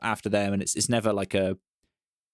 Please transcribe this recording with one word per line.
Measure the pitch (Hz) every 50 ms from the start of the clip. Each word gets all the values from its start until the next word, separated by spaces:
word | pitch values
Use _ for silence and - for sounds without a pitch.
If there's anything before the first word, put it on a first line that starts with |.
after | - 117 107 - - 104
them, | 104 101 101 98 101
and | 98 -
it's, | - -
it's | - - -
never | 120 117 107 110 101
like | 98 98 - -
a, | 98 95 95 95 - _ _ _ _ _ _ _ _ _ _ _ _ _ _